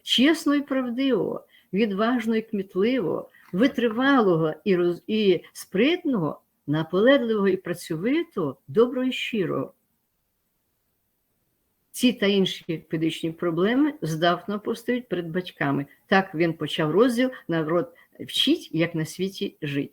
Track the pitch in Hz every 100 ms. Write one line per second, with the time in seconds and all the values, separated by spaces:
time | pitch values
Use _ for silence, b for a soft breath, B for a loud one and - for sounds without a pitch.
0 | - - 269 320 - 285 285 269 247 240
1 | 269 220 160 - b b b 185 226 190
2 | 220 254 220 220 220 202 190 180 220 262
3 | 165 - - b b 180 269 277 233 220
4 | 269 277 208 165 160 156 208 175 175 170
5 | - 214 208 170 B - - 185 262 359
6 | 285 240 151 - _ _ - 151 160 180
7 | 233 277 240 220 196 185 - 175 - 156
8 | 208 302 339 - 151 - - 139 247 254
9 | 254 247 - 226 160 139 - - _ _
10 | _ _ _ _ _ _ _ _ _ _
11 | _ _ _ _ _ _ _ _ _ -
12 | 254 247 202 202 180 - - 160 - 165
13 | 160 - 165 160 175 165 196 254 302 285
14 | 160 160 175 175 - 208 233 233 - 247
15 | 247 175 170 175 185 - 143 143 143 b
16 | _ 196 190 156 170 160 151 - 156 165
17 | 262 233 254 254 - 165 156 175 170 b
18 | b - 120 - - 330 - 160 165 160
19 | 156 - 190 196 196 - 147 143 -